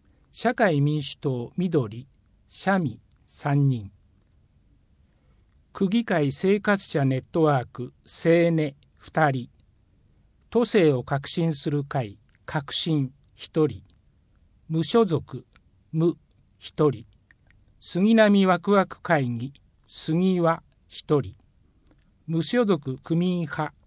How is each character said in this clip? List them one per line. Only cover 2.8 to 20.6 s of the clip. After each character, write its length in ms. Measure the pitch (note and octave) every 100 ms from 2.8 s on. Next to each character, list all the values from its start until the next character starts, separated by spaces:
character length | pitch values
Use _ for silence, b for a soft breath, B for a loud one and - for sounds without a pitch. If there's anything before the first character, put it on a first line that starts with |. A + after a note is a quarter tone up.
| C#3+ - _ _ _
三 400 | - D3 C#3+ C#3
人。 240 | A#2+ F#2+ _ _ _ _ _ _ _ _ _ _ _ _ _ _ _ _ _ _
区 160 | - F#3+
議 160 | A#3
会 260 | A3+ F3 C#3+
生 300 | - F#3+ G#3
活 260 | G#3 G3 -
者 200 | D3+ C3+
ネ 120 | C3
ッ 60 | -
ト 120 | E3+
ワ 180 | D#3 C#3
ー 40 | A2+
ク、 280 | - B2 _
青 460 | - - E3 E3+ E3+
ネ 260 | D#3+ D3 - _ _
二 320 | - D#3+ D3+
人。 200 | C3 A2+ _ _ _ _ _ _ _ _ _ _
都 100 | A#3
政 380 | A#3 G#3+ D#3 B2+
を 40 |
革 260 | - C#3 -
新 260 | F3+ E3
す 160 | D3+ E3
る 120 | D3
会、 360 | C#3+ C#3 G#2+ - _ _
革 280 | - D#3 C#3
新 420 | - E3+ D#3 C3 _ _
一 320 | - - E3 D3+
人。 160 | F#2 - - _ _ _ _ _ _ -
無 160 | D#3+
所 220 | D#3+ A#3 G#3
属、 400 | D3 - B2 - - _ _ _
無 260 | D#3+ E3+ - _ _ _ _
一 320 | - - D3+
人。 160 | A2 - _ _ _ _ _ _ _
杉 340 | - F3 G#3
並 300 | A3 G#3 G3+
ワ 140 | F#3+ F3
ク 140 | G3+
ワ 120 | G3+
ク 160 | F3+ -
会 300 | - D#3 B2
議、 240 | A#2 C3+ - _ _ _
杉 540 | - - E3 F#3 F3+
は 220 | E3 E3